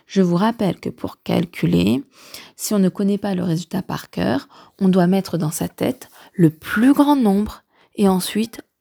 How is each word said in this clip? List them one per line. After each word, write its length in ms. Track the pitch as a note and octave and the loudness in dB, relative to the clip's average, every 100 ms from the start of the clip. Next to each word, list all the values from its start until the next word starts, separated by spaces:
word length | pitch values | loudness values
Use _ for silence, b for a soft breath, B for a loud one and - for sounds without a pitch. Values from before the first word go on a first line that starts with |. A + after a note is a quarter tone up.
| B | B
Je 160 | G3 | 0
vous 140 | F3+ F3 | 2 2
rappelle 420 | A3 A#3 F#3+ - | 0 0 -2 -2
que 120 | - | -8
pour 320 | - - - | -10 -12 -10
calculer, 800 | - - - - E3 E3+ F#3 B3+ - B B B B - | -4 -2 -2 -2 0 2 2 0 -4 B B B B -12
si 180 | - | -4
on 60 | G#3 | 0
ne 80 | F#3 | 0
connaît 280 | - G3 G3+ | 0 -2 -2
pas 180 | G#3 | -2
le 100 | F3+ | -4
résultat 360 | F3 D#3+ - F#3+ | -2 -4 -4 -8
par 300 | - - - | -6 -10 -8
cœur, 380 | - F#3 C4+ - B B - | -4 -2 -2 -6 B B -2
on 80 | F#3+ | 2
doit 180 | F#3 F3 | 4 4
mettre 320 | F#3+ - E3 | 2 -2 -4
dans 140 | D#3 | -4
sa 160 | - E3 | -6 -8
tête 420 | - G3 C4 - B B | -4 -4 -4 -12 B B
le 160 | - D#3+ | 2 2
plus 420 | D#3 - G#3 B3+ | 2 -6 2 4
grand 240 | C#4+ C#4+ C#4+ | 4 4 2
nombre 460 | G#3+ G3 G#3+ - _ b b | 2 0 -2 -8 _ b b
et 140 | - G3 | 0 2
ensuite 520 | F#3 - G#3 A3+ - - _ | 2 -2 -4 -6 -8 -20 _